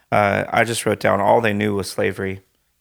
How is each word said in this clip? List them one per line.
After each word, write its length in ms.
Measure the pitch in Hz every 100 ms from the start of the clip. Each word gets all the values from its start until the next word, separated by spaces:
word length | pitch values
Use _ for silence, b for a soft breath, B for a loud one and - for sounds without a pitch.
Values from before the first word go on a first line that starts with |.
| _
uh, 340 | 110 101 101 98
I 140 | -
just 220 | 113 113 -
wrote 160 | 104
down 180 | 107 98
all 220 | 101 117
they 120 | 113
knew 220 | 101 107 101
was 140 | 92
slavery. 520 | - 101 98 98 95 - _ _ _